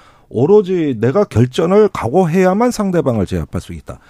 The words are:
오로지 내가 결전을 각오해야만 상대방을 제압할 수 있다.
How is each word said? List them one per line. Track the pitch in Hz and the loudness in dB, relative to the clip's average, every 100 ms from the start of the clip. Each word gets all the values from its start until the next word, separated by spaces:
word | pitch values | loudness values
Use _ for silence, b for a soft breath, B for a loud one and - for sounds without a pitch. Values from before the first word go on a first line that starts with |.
| b b - | b b -8
오로지 | 107 143 208 180 185 151 117 | -2 4 4 2 -2 -2 -2
내가 | 117 175 | 0 0
결전을 | 208 110 127 156 170 202 208 | 0 0 0 0 2 4 2
각오해야만 | - 113 156 175 180 185 190 247 | 0 -2 0 0 2 0 2 0
상대방을 | 233 202 175 135 113 90 | -2 -2 -2 0 -2 -2
제압할 | 92 73 92 | -4 -6 -10
수 | - | -10
있다. | 82 - - b | -14 -16 -18 b